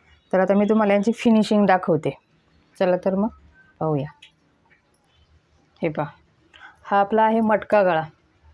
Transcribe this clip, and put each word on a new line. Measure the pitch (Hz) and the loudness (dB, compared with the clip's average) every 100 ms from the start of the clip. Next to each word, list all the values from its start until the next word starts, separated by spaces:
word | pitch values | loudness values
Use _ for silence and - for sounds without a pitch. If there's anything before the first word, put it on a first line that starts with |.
| _ _ _ | _ _ _
तर | 185 | -2
आता | 185 202 | 0 0
मी | 208 | 2
तुम्हाला | 220 208 | 0 2
यांची | 202 202 | 0 0
फिनिशिंग | 220 240 220 208 214 202 | -2 2 2 2 2 2
दाखवते. | 185 - 156 156 - _ _ _ _ _ _ | 2 0 -2 -2 -8 _ _ _ _ _ _
चला | 190 180 190 | -2 0 -2
तर | 190 | -2
मग | 214 - - _ _ _ | -4 -6 -20 _ _ _
पाहूया. | 160 147 143 - - _ _ _ _ _ _ _ _ _ _ _ _ _ _ _ | -4 -4 -6 -12 -20 _ _ _ _ _ _ _ _ _ _ _ _ _ _ _
हे | 170 | -6
पहा, | 156 147 - _ _ _ - - _ | -6 -8 -12 _ _ _ -20 -20 _
हा | - 202 | -2 0
आपला | 196 220 | 2 2
आहे | 220 220 | 2 0
मटका | 220 208 - 214 | 0 -2 0 0
गळा. | 185 160 156 - _ _ _ | 2 0 -4 -14 _ _ _